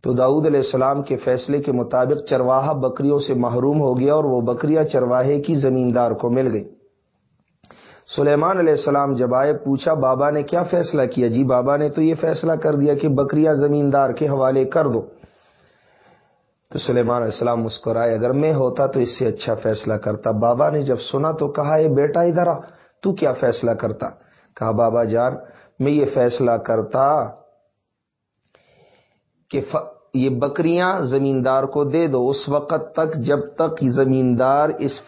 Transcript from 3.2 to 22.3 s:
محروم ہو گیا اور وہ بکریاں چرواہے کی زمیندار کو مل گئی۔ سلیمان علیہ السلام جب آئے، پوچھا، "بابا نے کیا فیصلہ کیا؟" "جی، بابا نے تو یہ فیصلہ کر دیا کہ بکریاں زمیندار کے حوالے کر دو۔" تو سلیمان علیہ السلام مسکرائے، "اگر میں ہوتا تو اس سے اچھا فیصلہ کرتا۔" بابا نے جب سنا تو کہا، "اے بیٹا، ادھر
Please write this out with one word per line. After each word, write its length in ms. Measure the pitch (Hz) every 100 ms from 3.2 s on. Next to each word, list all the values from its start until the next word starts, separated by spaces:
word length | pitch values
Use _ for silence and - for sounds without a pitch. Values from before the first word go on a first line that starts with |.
| 139
محروم 480 | 123 120 120 135 151
ہو 180 | 139 127
گیا 140 | 139
اور 100 | 151
وہ 180 | 147 127
بکریاں 420 | 117 120 151 160
چرواہے 580 | 151 139 123 127 131 143
کی 140 | 143 151
زمیندار 560 | 135 131 123 120 120
کو 180 | 110 120
مل 240 | 123 131
گئی۔ 100 | 107 95 - _ _ _ _ _ _ _ _ _ - - - - -
سلیمان 420 | 143 147 165 190
علیہ 140 | 165
السلام 420 | 147 - 143 139
جب 220 | 127 123 127
آئے، 180 | 143
پوچھا، 400 | 147 139 135 165
"بابا 360 | 156 131 131 143
نے 140 | 151
کیا 200 | 143 175
فیصلہ 420 | 175 175 165 151 127
کیا؟" 220 | - 120
"جی، 160 | 113
بابا 340 | 135 123 127 143
نے 120 | 147
تو 120 | 147
یہ 140 | 160 160
فیصلہ 300 | 160 151 165
کر 240 | 160 156 139
دیا 180 | 147
کہ 140 | 139 160
بکریاں 460 | 135 135 151 156
زمیندار 560 | 147 147 147 143 139 135
کے 180 | 113 151
حوالے 380 | 139 131 135 131
کر 220 | 170 147
دو۔" 140 | 113 - - - _ _ _ _ _ _ _ _ _ _ _ _ _ _
تو 80 | -
سلیمان 420 | - 123 113 120
علیہ 120 | 113
السلام 300 | - 120 120
مسکرائے، 500 | 113 - 113 113 117
"اگر 180 | 110 120
میں 220 | 135 151
ہوتا 340 | 151 127 127 139
تو 120 | 135
اس 200 | 120 -
سے 60 | 120
اچھا 300 | 104 - 107
فیصلہ 380 | 113 104 -
کرتا۔" 380 | 107 107 107 113
بابا 380 | 107 117 120 151
نے 120 | 151
جب 140 | 139 120 -
سنا 200 | 139 156
تو 160 | 160 143
کہا، 280 | - 147 156
"اے 120 | 160
بیٹا، 340 | 135 143 170
ادھر 260 | 175